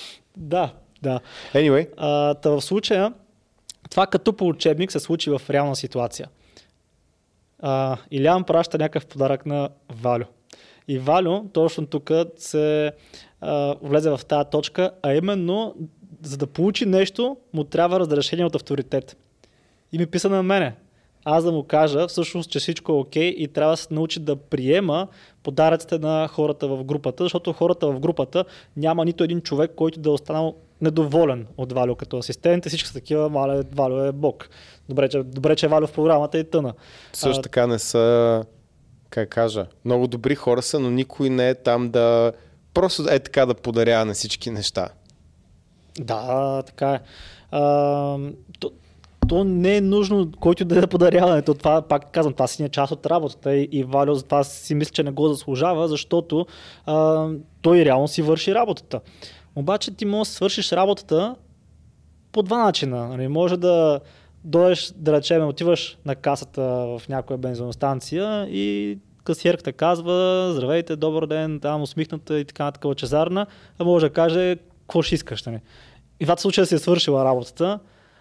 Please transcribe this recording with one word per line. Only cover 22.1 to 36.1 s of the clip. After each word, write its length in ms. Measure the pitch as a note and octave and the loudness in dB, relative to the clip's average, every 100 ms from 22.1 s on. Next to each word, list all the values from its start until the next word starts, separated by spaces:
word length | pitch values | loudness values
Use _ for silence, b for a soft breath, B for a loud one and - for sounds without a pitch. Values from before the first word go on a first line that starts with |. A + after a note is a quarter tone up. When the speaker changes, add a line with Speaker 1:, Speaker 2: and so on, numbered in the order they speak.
| - E3 F3+ E3 | -2 -4 -6 -6
Speaker 1:
че 80 | C#3+ | -6
всичко 340 | - F3 - | -4 -6 -2
е 40 | D3+ | -2
окей 320 | B2+ D3+ E3+ | 0 0 0
и 200 | - D3 | -2 -6
трябва 240 | D3 D3+ | 0 0
да 40 | D#3+ | 0
се 120 | - | -4
научи 300 | D#3 D#3+ - | -4 -4 -4
да 160 | D3+ C#3+ | -4 -6
приема 720 | - C#3+ C3 E3+ G3 D3+ F#3+ b b b | -4 -4 2 2 2 -2 -4 b b b
подаръците 560 | - C3+ D#3 E3 - E3 | -6 2 4 4 0 -4
на 300 | D#3 D#3 D#3 | -2 -2 -2
хората 400 | - D3+ C#3+ C#3+ | -2 -2 -2 -4
в 160 | C3+ | -6
групата, 380 | C3 C#3+ C3+ B2+ | -4 -4 -4 -4
защото 300 | F3 F3 F3 | -4 -2 -4
хората 340 | D#3+ E3+ F3 D3+ | 0 2 2 0
в 140 | C3+ | 0
групата 440 | D#3 E3 C3 F3 F#3 B B - | -2 -2 -2 -2 -4 B B -4
няма 280 | D#3 E3+ | 0 0
нито 200 | E3 E3+ | 0 0
един 160 | E3+ E3+ | -2 -2
човек, 300 | - C#3+ E3 - | -4 -2 -2 0
който 240 | D#3+ E3 | -2 0
да 80 | D#3 | -2
е 40 | |
останал 420 | C#3+ - D#3 D#3+ D#3+ - _ | -2 -2 -2 -2 -6 -16 _
недоволен 680 | D#3+ D#3 D3+ D3+ E3 B2 A2 - | -2 0 2 4 2 0 -8 -10
от 160 | B2+ | -6
Валю 220 | B2+ B2 A#2+ | -2 -2 -2
като 200 | - B2+ | -6 -8
асистент. 480 | A#2+ B2+ E3+ F3 E3+ | -8 -2 2 2 0
И 20 | |
всички 200 | D#3 - | -6 -8
са 60 | |
такива: 340 | C3+ - D3+ D3+ | -12 -4 -2 0
„Мале, 340 | D3 C#3 C#3 C3+ | 0 0 -2 -4
Валю 240 | C#3 C3+ C3 | -2 0 0
е 140 | C#3 | -2
бог. 360 | C#3 D3 - - B B B - | -2 -2 -2 -12 B B B -6
Добре, 200 | C3+ C3+ | 0 2
че, 140 | C#3 | 0
добре, 340 | C3 C3 C#3+ D3+ | -4 -2 2 2
че 100 | D#3 | 4
е 20 | |
Валю 180 | D#3 D3+ | 2 2
в 60 | |
програмата 460 | D#3 D#3 | 0 2